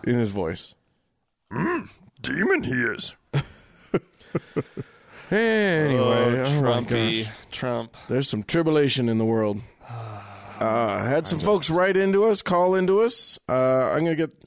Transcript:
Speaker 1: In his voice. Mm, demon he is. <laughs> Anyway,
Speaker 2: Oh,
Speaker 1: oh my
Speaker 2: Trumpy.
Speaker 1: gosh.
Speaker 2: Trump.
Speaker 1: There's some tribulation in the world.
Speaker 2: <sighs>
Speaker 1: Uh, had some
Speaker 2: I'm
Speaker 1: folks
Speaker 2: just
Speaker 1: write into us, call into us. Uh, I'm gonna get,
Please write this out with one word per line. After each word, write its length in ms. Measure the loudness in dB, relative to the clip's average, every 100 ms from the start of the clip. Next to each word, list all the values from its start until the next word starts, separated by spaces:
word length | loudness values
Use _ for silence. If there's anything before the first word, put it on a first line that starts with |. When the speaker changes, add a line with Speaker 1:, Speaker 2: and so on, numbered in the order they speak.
Speaker 1:
In 140 | 0 2
his 120 | 0
voice. 440 | -2 -4 -6 -12 -20 _ _ _ _ _ _ _
Mm, 360 | -4 -4 -4 -8 -20 -20 _
demon 420 | -6 -2 0 0
he 80 | -2
is. 440 | -2 -2 -4 -8 -12 _
<laughs> 120 | -4 -4 -12 -20 _ -6 -6 -6 _ -10 -8 -6 -8 -8 -12 -16 -20 -20 -20 -4
Anyway, 680 | 0 2 2 2 2 2 2
Speaker 2:
Oh, 460 | 2 2 2 2 0
Speaker 1:
oh 160 | 2
my 60 | 2 0
Speaker 2:
Trumpy. 420 | 0 0 0 -2
Speaker 1:
gosh. 80 | -4 -10 -16
Speaker 2:
Trump. 460 | -8 -4 -4 -6 -14 -4
Speaker 1:
There's 200 | -2 -2
some 140 | -4
tribulation 640 | -2 0 2 4 2 2 0
in 100 | 2
the 60 |
world. 360 | 2 2 0 -2 -8 -20 -18
Speaker 2:
<sighs> 320 | -14 -14 -14 -16 -18 -18 -4
Speaker 1:
Uh, 440 | -2 0 0 0
had 220 | 0 0 0
some 140 | -2
Speaker 2:
I'm 40 |
Speaker 1:
folks 220 | 0 0 0
Speaker 2:
just 100 | 0
Speaker 1:
write 200 | 2 2
into 280 | 2 4 4
us, 140 | 2
call 360 | 0 2 4 2
into 240 | 2 2
us. 380 | 2 0 -4 -6 -2
Uh, 420 | 0 2 2 2
I'm 140 | 0
gonna 100 | 0
get, 180 | 0 -2 -6